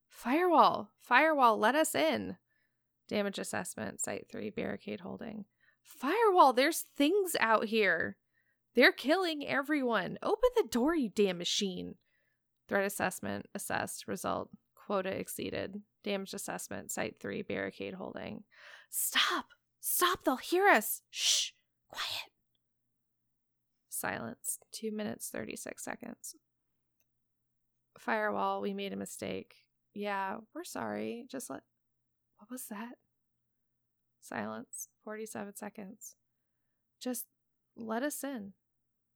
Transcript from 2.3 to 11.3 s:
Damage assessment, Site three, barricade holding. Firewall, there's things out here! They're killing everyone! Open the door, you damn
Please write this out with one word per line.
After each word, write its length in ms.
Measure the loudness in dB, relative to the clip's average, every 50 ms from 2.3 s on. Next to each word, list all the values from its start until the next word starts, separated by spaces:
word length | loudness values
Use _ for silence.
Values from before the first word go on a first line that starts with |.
| -8 -12 _ _ _ _ _ _ _ _ _ _ _ _ _ _
Damage 300 | -2 0 0 -2 -2 -6
assessment, 640 | -8 -6 -6 -6 -6 -6 -8 -8 -8 -8 -6 -6
Site 260 | -4 -4 -4 -8 -8 _
three, 200 | -10 -8 -8 -8
barricade 500 | -6 -6 -4 -4 -4 -6 -6 -10 -10 -8
holding. 440 | -8 -10 -10 -10 -10 -10 -10 -12 -14 -16 _ _ _ _ _ _ _
Firewall, 680 | -20 -14 -6 -2 0 2 4 6 6 8 10 8 8 8
there's 320 | 6 4 4 2 0 -6 -8 _
things 380 | 2 2 4 4 2 2 0 0 0
out 240 | 4 4 4 4 4
here! 500 | 2 2 2 4 4 2 2 0 -4 -6 _ _ _ _ _ _ _ _ _ _ _ _
They're 160 | 8 8 8 6
killing 520 | 4 2 2 2 2 2 0 -2 -4 -4
everyone! 720 | -2 -2 -2 0 0 0 2 2 2 2 0 0 -2 -6 -4 0
Open 280 | -2 0 4 4 4 4
the 120 | 4 2 4
door, 240 | 2 2 4 4 4
you 140 | 2 2 0
damn 300 | 4 4 4 4